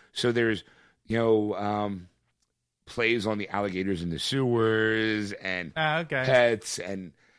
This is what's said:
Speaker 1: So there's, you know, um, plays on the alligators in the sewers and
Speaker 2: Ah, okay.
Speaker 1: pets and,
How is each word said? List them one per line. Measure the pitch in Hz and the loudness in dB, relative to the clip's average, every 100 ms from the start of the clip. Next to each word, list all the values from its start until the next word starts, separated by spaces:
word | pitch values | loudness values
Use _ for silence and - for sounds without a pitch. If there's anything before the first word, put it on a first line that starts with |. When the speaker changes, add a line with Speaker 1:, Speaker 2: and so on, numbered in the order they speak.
| _ | _
Speaker 1:
So | - 120 | -2 0
there's, | 120 117 101 - _ _ _ _ | 2 2 0 -6 _ _ _ _
you | 113 | 0
know, | 117 110 104 | 4 4 4
um, | 95 104 104 104 95 90 _ _ _ _ _ _ _ - | -2 -2 -2 -2 -6 -12 _ _ _ _ _ _ _ -12
plays | - 113 117 101 | -2 0 2 0
on | 107 | -4
the | 98 | -4
alligators | 98 101 92 95 90 | -4 -2 -2 -2 -2
in | 87 | -4
the | 78 | -4
sewers | - 135 127 117 110 110 110 110 110 107 104 | -2 0 0 2 2 4 2 2 0 -2 -4
and | 98 95 90 82 160 | -6 -6 -6 -6 -4
Speaker 2:
Ah, | 156 156 | -2 -2
okay. | 165 143 127 | -2 -2 4
Speaker 1:
pets | 127 120 110 - - | 6 6 2 -4 -8
and, | 90 98 90 _ _ | -8 -10 -12 _ _